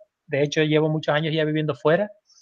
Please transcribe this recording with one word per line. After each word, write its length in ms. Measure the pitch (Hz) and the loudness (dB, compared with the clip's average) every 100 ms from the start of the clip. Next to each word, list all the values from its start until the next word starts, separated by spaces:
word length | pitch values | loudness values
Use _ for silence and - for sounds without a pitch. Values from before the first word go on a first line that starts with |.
| _ _ - | _ _ -6
de 160 | 143 | -2
hecho, 180 | 147 156 | 0 0
llevo 260 | 156 151 156 | 2 2 0
muchos 240 | 156 151 | -2 -2
años 200 | 147 160 | -2 -2
ya 100 | 156 | -2
viviendo 320 | 151 156 151 | -2 -2 -2
fuera 360 | 131 151 175 208 - _ _ | 0 2 2 0 -10 _ _